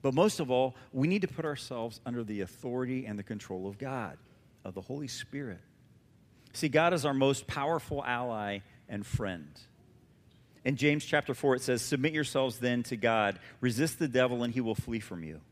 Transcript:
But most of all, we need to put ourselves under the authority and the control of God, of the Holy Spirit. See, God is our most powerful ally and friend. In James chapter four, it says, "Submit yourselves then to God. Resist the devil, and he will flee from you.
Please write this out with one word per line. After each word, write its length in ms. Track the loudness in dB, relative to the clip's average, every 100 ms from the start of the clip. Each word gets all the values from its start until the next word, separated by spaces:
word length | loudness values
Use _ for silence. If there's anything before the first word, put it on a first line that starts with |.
But 120 | 4
most 240 | 6 4 4
of 140 | 0
all, 240 | 2 2 -2 -8
we 160 | 0 2
need 140 | 2
to 60 | -2
put 160 | -4
ourselves 560 | -6 -6 -8 -6 -6 -8 -6
under 160 | -6
the 200 | -4 -4
authority 640 | -6 -6 -6 -4 -2 -4 -6
and 120 | -8
the 60 |
control 420 | -8 -10 -8 -8 -6
of 100 | -8
God, 420 | -8 -6 -6 -10 -20 -20 _ _
of 80 | -12
the 60 | -12
Holy 280 | -10 -8 -8
Spirit. 500 | -10 -10 -8 -8 -12 -16 _ _ -20 _ _ _ _ -16
See, 160 | -2 4
God 240 | 6 6
is 120 | 4
our 100 | 2
most 340 | 4 4 4 -2
powerful 560 | -4 0 0 -2 -6
ally 560 | -2 -2 -2 -4 -4 -4 -8 -20 -10
and 160 | -8
friend. 440 | -4 -2 -2 -4 -10 -18 -20 _ -20 -20 _ _ -20 -20 _ -4
In 120 | -2 4
James 280 | 4 2
chapter 300 | 2 0 2
four, 220 | 0 4 4
it 60 |
says, 200 | 2 0
"Submit 300 | 2 0 2
yourselves 480 | 0 0 0 0 0
then 240 | 0 0
to 120 | -2 0
God. 440 | 2 4 4 0 -12 -2
Resist 380 | 0 2 0 0
the 80 | 0
devil, 380 | 4 4 2
and 100 | -2
he 60 | -2
will 160 | 0 -2
flee 240 | -2 -6
from 240 | -6 -10
you. 160 | -10 -12 -16